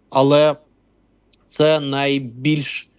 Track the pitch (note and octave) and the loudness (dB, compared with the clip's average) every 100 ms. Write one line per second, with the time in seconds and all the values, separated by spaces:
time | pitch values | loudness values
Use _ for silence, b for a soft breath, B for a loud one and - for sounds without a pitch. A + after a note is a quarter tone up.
0 | _ C3+ C#3 D3 D3+ - _ _ _ _ | _ 0 4 4 2 0 _ _ _ _
1 | _ _ _ _ _ - D3+ D#3 C#3 C#3 | _ _ _ _ _ 0 2 2 -2 -4
2 | C#3+ C#3 B2+ A#2 C3+ D3+ C#3+ - - | -2 -2 -6 -6 -2 -2 -4 -10 -12